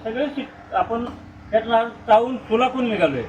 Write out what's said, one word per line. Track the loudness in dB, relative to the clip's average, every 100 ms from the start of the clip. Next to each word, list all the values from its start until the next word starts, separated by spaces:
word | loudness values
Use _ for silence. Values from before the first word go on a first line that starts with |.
सगळे | -6 -4 -4
शिक-, | -4 -10 -12 -4
आपण | -2 -2 -2 -6 -10 -18 -20 -2
त्यातला | 0 2 2 2
चावून | -2 4 4 4 -4
सुलाखून | -2 2 2 0 -2
निघालोय | 2 0 0